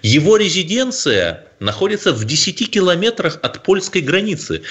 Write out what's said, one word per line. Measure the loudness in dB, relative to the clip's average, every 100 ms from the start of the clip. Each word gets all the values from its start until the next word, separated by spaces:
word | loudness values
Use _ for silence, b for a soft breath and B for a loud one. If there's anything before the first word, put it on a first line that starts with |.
Его | 2 4 6 6
резиденция | 4 0 0 0 -2 -2 0 2 2 -2 -12 -8
находится | -6 -2 -2 0 0
в | -2 0
десяти | -2 -2 -2 -2
километрах | 2 2 2 0 0 -4 -2
от | -6 -8
польской | -10 -8 -4 -4
границы. | 0 0 0 -4 -6 -8 -8